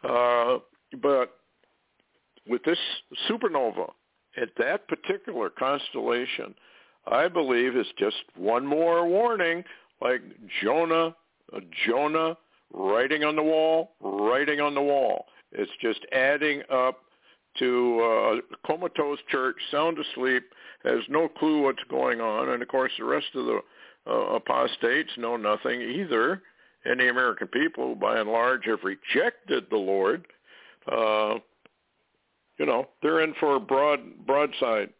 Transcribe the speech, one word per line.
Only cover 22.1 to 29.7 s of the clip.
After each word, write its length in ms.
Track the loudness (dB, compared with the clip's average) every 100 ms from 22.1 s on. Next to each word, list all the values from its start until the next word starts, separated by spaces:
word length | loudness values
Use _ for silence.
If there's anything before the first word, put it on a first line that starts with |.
| 0
on. 280 | -2 0 -2
And, 140 | -2
of 60 | -2
course, 220 | 0 0 -4
the 60 |
rest 220 | -2 -2 -2
of 100 | -6
the, 160 | -2 -2 -4 -20 -20 _ -2
uh, 260 | -2 0
apostates 760 | -2 0 0 0 0 0 0 -2 -6
know 200 | -6 -2
nothing 440 | 0 0 -2 -4
either. 640 | -4 -6 -2 0 2 -2 _ _ _ _
And 140 | -2 2
the 120 | 2
American 360 | 4 0 -2 -4
people, 480 | 0 -2 -2 -6
by 240 | -2 0 0
and 100 | 0
large, 360 | 2 2 0
have 180 | -2 -2
rejected 840 | -2 -6 -2 0 0 -4 -4 -4 -2